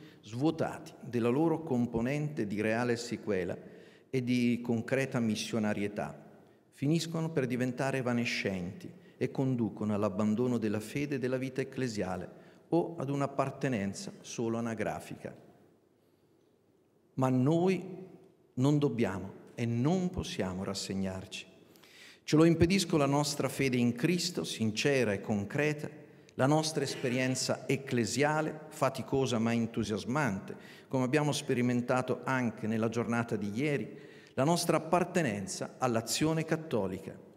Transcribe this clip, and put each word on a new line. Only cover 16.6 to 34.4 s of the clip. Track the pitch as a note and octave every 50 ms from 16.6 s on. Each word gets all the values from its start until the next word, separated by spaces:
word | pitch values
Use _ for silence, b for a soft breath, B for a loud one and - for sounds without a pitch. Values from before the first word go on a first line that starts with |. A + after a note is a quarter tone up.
| _ _ _ _ _ _ _ _ _ _ -
Ma | - C3 C3
noi | B2+ B2+ B2+ C#3+ E3 E3+ F3 F#3+ F#3+ E3+ - - - - - - - - - - _ _ _ _ -
non | - B2+ C#3+ D3+ D3
dobbiamo | D3 C#3 A#2+ A2+ A#2 F#2+ F#2+ F#2+ F#2 - - - - - - -
e | A#2+
non | A#2 A#2 A#2 B2 D3+ F3+ F#3+ F3+ F3+
possiamo | F3 F3+ D3+ - - - G2+ F#2 F#2 F#2 G2
rassegnarci. | F#2+ G2 - - - G2 F#2+ F#2+ F#2+ F#2 F#2 F#2 - - - - - - - - B B B B B B B B B B B B
Ce | - -
lo | D3+ D#3+
impediscono | E3+ E3 D#3+ E3+ E3 F#3+ G3 F#3+ - - D#3+
la | C#3+ C#3
nostra | C#3 D3 D3 D3 - - F#3 C3
fede | - - C3+ C3+ B2 B2
in | A#2+ A#2+ A#2
Cristo, | - - D#3 F3+ F3 F3 - - - -
sincera | - - - A2 A2 G#2 - - D3 C#3+ C3 A#2+ G#2+ G2+
e | G2 -
concreta, | - A2 G2+ G2+ G2+ - C#3 D3 D3+ D3+ D3 - - - - - B B B B B B
la | B B2+
nostra | C#3 D3+ D#3 D#3 D#3 - D3+ C#3
esperienza | C3 - - - B2+ A#2+ C3 C3 B2+ B2+ B2 - - A#2+ - -
ecclesiale, | - C#3 C3+ - - - A#2+ A2+ G2+ - B2 C#3+ D3 D3+ D#3 D#3 D#3+ - - - -
faticosa | - - C#3+ C3 - - A2 - - C3+ C3+ A#2 A#2+ A2+
ma | A2 A#2 A#2
entusiasmante, | A#2 A#2 A2+ - A#2+ A2 G2 G#2+ G2 - - B2 D#3 D3 A#2+ G2 F#2+ - - - - B B B B B B
come | - C3 B2+
abbiamo | B2 A#2+ D3+ D3 D3 C3+
sperimentato | C#3+ - - C3+ A#2+ B2 B2 B2 B2 A#2+ B2 C3 B2+ B2+ - A#2+ - -
anche | C3 C3 C3 B2 A2+ G#2+ - -
nella | G#2+ A2+ A2 A2+ A#2+
giornata | A2 A#2+ A#2 G#2 A#2 A#2 A#2 A#2 A2+
di | G#2 G2+ G2+ G2
ieri, | A2 C#3+ D#3 D3 C3 G#2+ - - B B B B B B B B
la | -